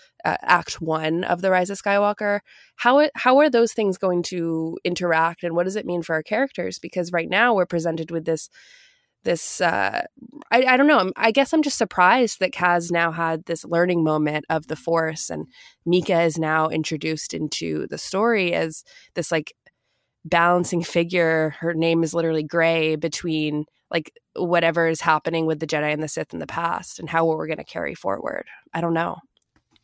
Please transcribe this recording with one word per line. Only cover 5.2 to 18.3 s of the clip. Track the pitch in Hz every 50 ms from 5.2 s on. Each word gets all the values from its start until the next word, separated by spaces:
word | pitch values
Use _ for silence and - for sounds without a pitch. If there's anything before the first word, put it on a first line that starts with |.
| 165 165 170 - -
and | 175 165
what | 170 180
does | 185 190
it | 214 -
mean | 185 180 175 160
for | - 165
our | 156 156
characters? | - 208 220 269 269 - - 175 185 185 -
Because | - 180 - 185 175 170 175
right | 170 165 170
now | 175 196 233 247 233
we're | 196 180
presented | - - 170 160 170 160 160 160 160 170
with | 165 160
this, | 165 165 156 - - _ - - - - - - _ _ _ _ _ _ _ -
this, | 190 175 165 - - - -
uh, | 185 170 - 101 98 98 104 - - - _ - - - - - - - -
I, | 240 262
I | 254 254
don't | 254 277
know. | 294 311 233
I'm, | 185 190 -
I | - - 226 214
guess | 277 269 - -
I'm | 320 294
just | 294 - -
surprised | 233 185 - - 180 180 220 262 247 220 - -
that | 190 180 -
Kaz | - 175 180 175 175 170 170 175
now | 170 170 165
had | 160 165 165 160 165 160 170
this | - 170 160 -
learning | - 170 170 175 180 180 170 160
moment | 156 151 151 151 151 151 151 147 -
of | 165 160 156 -
the | 160
Force, | - - - 165 165 160 160 160 160 - -
and | - 156 156 - _ - - - _ _ -
Mika | 170 175 180 170 - 185 165 170
is | 165 156 165
now | 160 156 156 160 156 160
introduced | - 160 156 - 160 151 165 165 160 156 - - -
into | 165 156 147 - - 165 165 156 156 143 -
the | - 170
story | - - - 190 214 233